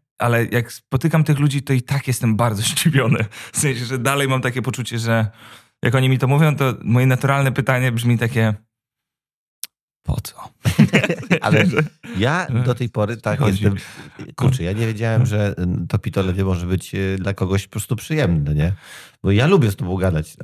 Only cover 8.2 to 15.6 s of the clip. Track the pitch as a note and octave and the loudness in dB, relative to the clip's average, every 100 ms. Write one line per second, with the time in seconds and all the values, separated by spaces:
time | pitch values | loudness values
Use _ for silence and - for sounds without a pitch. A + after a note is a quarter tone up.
8.2 | A#2 A#2 A2 G#2 _ _ _ _ _ _ | 0 2 2 0 _ _ _ _ _ _
9.2 | _ _ _ _ - _ _ _ - - | _ _ _ _ -18 _ _ _ -8 -6
10.2 | - - - - - - - F#3+ - E3+ | -8 -14 -20 -6 0 4 4 4 0 -2
11.2 | - E3+ A2 - G3 - D3+ - - A#3 | -2 -2 2 2 4 2 -2 -6 -10 -2
12.2 | A#2 E3+ F3+ A#2+ B2 A#2+ A#2+ - G#2 A#2 | 0 0 -2 -2 -2 -2 -4 -2 -4 -4
13.2 | A2 G#2 A2+ G2 G#2+ G2 - - - - | -4 0 0 2 0 0 -6 -16 -20 -18
14.2 | - - - C3 E2+ G#2 A2+ G#2+ A#2 A2 | -16 -2 0 2 -2 -2 -2 -2 0 0
15.2 | G2+ G#2 G#2 - | 0 0 -2 -2